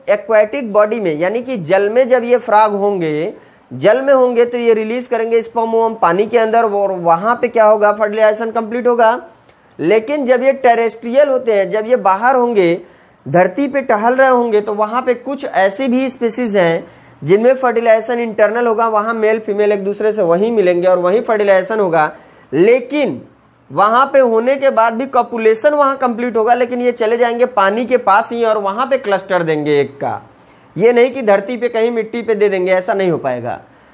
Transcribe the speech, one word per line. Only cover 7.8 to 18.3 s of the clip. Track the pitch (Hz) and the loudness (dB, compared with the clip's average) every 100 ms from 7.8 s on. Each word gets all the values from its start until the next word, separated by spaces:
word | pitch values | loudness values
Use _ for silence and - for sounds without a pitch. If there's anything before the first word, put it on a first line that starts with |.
| 208 | 2
फर्टिलाइजेशन | 208 214 214 214 214 226 | 0 -2 2 2 2 -4
कंप्लीट | 220 220 240 240 | -6 -6 -4 -2
होगा। | 240 220 247 - - _ _ _ - | 2 2 0 -6 -20 _ _ _ -6
लेकिन | 151 220 220 294 247 | 0 0 0 -4 0
जब | 254 | 2
ये | 262 | 2
terrestrial | 269 254 233 233 226 233 254 285 | 2 2 2 0 -6 -2 0 2
होते | 262 233 | 0 0
हैं, | 208 185 | 0 0
जब | 208 220 | -2 0
ये | 247 | 0
बाहर | 196 190 240 269 | 2 2 2 2
होंगे, | 240 220 170 175 - _ _ _ - | 2 2 2 0 -6 _ _ _ -2
धरती | 165 277 277 285 | 2 2 0 -2
पे | 277 | -2
टहल | 254 208 226 262 | -2 0 0 2
रहे | 269 | 4
होंगे, | 247 240 214 | 4 2 0
तो | 208 208 | -2 -2
वहाँ | 214 240 | -2 -2
पे | 247 233 | -2 -4
कुछ | - 277 277 | -6 -8 -6
ऐसी | - 196 196 269 | -2 0 0 -2
भी | 247 262 | 0 -2
species | 254 233 220 247 202 | -4 -4 -2 -2 0
हैं | 170 170 - - - - 139 | 0 0 -6 -18 -20 -10 0
जिनमें | 196 240 262 | 2 4 2
fertilization | 254 226 233 220 226 240 | 0 0 2 2 2 -4
internal | 233 | -4